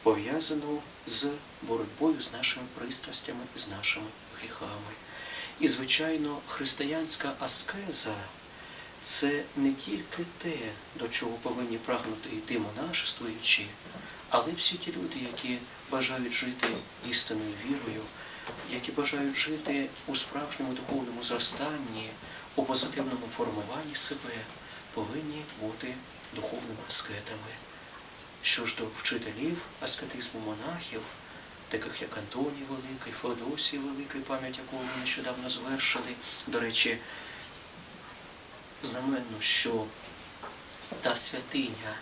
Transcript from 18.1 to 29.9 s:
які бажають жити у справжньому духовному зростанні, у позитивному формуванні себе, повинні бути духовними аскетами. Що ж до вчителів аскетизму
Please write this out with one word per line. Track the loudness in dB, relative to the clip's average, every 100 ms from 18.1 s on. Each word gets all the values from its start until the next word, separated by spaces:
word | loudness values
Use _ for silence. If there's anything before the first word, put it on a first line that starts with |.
| -10 -10 -8 -8 -8 -4
які | -2 0
бажають | 2 2 2 2 2
жити | 2 0 0 0 0 -4 0
у | 2
справжньому | 2 0 -4 -2 -2
духовному | -2 -2 -2 -2 -2
зростанні, | -2 4 4 4 -2 -2 -4 -4 -6 -8 -10 -10 -2 0
у |
позитивному | 2 4 2 0 -2 -2 -4 -2
формуванні | 0 0 -4 -4 -2 2
себе, | 2 2 -4 -6 -8 -10 -12 -12 -8
повинні | -4 -2 -2 -4 -6 -8 -4
бути | -4 -4 -6 -6 -10 -12 -10 -6
духовними | -4 -4 -6 -6 2
аскетами. | 2 4 -4 -6 -8 -8 -10 -12 -12 -12 -12 -12 -14 -14 -2
Що | 4 4 4
ж | -2
до | -4 0
вчителів | 2 2 -2 0 0 0 -4 -2
аскетизму | 0